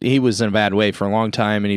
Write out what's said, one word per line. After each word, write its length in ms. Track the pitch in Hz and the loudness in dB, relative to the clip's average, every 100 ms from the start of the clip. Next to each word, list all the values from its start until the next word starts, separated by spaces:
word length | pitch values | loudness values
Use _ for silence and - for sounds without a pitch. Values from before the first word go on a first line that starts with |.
he 180 | 123 135 | 0 2
was 200 | 127 101 | 2 0
in 80 | 113 | 0
a 40 | |
bad 220 | 101 104 | 2 2
way 200 | 98 107 | 2 0
for 120 | 95 101 | 0 -2
a 40 | |
long 200 | 110 113 | -2 -2
time, 340 | - 107 107 | -2 -2 -2
and 60 | 101 | -2